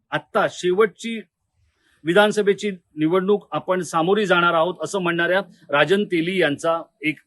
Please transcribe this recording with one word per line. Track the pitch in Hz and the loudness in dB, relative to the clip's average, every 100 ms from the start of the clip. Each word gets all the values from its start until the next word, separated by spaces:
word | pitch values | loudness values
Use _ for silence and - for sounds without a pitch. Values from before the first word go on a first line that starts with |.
| - | -8
आत्ता | - - 214 160 | -8 -4 -2 -2
शेवटची | - 180 180 220 - 226 226 - _ _ _ _ _ _ _ | -2 -2 0 0 -2 -12 -12 -14 _ _ _ _ _ _ _
विधानसभेची | 151 185 208 208 202 196 208 | 0 4 4 2 0 0 -2
निवडणूक | 185 _ 151 156 185 185 208 - | -8 _ -4 0 0 0 -2 -2
आपण | 151 - 185 | -8 -4 -4
सामोरी | 170 170 165 208 196 | -2 -2 0 0 2
जाणार | 175 175 | 2 4
आहोत | 170 170 180 | 2 0 -2
असं | 151 202 | -6 -4
म्हणणाऱ्या | 175 170 170 185 196 - - | -2 -2 0 0 -2 -14 -2
राजन | 143 151 196 | 2 4 2
तेली | 208 175 165 190 | 0 -2 -2 0
यांचा | 156 143 165 165 156 _ | 0 0 -2 -2 -4 _
एक | 151 143 | -8 -8